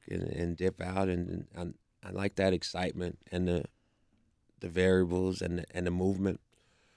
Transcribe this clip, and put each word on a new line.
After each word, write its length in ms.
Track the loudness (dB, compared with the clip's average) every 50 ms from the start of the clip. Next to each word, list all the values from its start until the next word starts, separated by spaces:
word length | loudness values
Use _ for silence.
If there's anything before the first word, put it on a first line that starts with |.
| -6 -6
and, 120 | -4 -4 -4
and 320 | -2 -2 -2 -2 -2 -2
dip 240 | 0 0 -2 -2 -2
out, 280 | -4 -4 0 0 2 2
and, 380 | 2 0 -2 -4 -6 -8 -8 -10 -10
and 200 | -10 -8 -8 -10 -12 _ _ _ _ -14
I, 40 | -10
I 20 | -6
like 220 | -4 -4 -2 0
that 160 | 2 2 2 2
excitement 680 | 2 -2 -4 -4 -4 -4 -4 -4 -4 -6 -6 -6 -10 _ -6
and 160 | -2 0 0 2
the, 160 | 2 0 -2 -4 _ _ _ _ _ _ _ _ _ _ _ _ _ _ _ _ _ _
the 80 | -12 -4
variables 720 | 0 4 6 6 6 6 6 4 2 2 0 0 0 -2
and 200 | -2 -2 -2 -4
the, 40 | -4 -6 -6
and 120 | -2 0
the 40 | 0
movement. 500 | 0 2 2 2 2 2 0 0 0 -2 -6 _ _ _ _ _ _ _ _ _ _